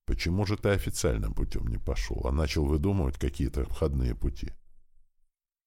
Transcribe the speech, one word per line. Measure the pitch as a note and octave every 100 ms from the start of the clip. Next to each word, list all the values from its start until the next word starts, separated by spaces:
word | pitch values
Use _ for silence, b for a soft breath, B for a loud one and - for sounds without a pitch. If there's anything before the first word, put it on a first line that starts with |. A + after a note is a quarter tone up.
| -
«Почему | - E2+ F#2+ G2
же | G#2
ты | G#2
официальным | G2 - - D#2 A1 G#1
путем | - - - A1
не | A1
пошел, | - B1 - - B1+
а |
начал | C#2+ D2+ D#2+ C#2+
выдумывать | D2+ F#2 G2 C#2 -
какие-то | C#2+ - - -
обходные | B1+ - D#2 C#2 B1 A1+
пути?» | C#2 - - - - - - - - _ _ _ _ _